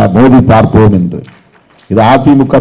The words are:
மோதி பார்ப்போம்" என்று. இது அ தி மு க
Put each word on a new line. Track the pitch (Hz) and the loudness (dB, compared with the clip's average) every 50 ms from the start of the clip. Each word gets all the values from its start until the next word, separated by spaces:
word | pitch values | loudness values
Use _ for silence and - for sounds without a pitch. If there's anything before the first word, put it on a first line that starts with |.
| 107 95 90 | 0 0 0
மோதி | 107 127 131 127 127 - - | 0 2 2 2 2 2 2
பார்ப்போம்" | 110 113 107 - - 110 110 101 98 90 | 0 0 0 0 0 0 0 0 0 -2
என்று. | 87 - - - - - - _ _ _ _ _ _ _ _ _ _ - | -4 -6 -8 -12 -16 -18 -20 _ _ _ _ _ _ _ _ _ _ -6
இது | 98 110 110 117 | -2 -2 0 0
அ | 131 131 131 | 0 0 2
தி | 151 143 139 | 0 0 0
மு | 131 - | 0 0
க | 143 131 | -2 -2